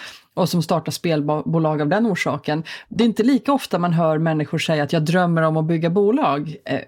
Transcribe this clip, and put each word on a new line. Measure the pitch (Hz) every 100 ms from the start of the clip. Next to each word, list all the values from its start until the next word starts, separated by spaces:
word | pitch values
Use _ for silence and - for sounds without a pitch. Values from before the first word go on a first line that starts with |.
| - - _
och | - 180
som | 175
startar | 156 170 160
spelbolag | - 175 151 147 151 160 165 156 156
av | 151
den | 190 233
orsaken. | 180 - 143 - 151 165 - -
Det | 170
är | 233
inte | 202
lika | 226 269 -
ofta | 277 - 180
man | 175
hör | 165 160 156
människor | 165 156 147 160
säga | - 156
att | 147
jag | 170
drömmer | 156 180 175 165
om | 160 156
att |
bygga | 160 165 165
bolag. | 180 202 262 233 143 151 156
Eh, | - 131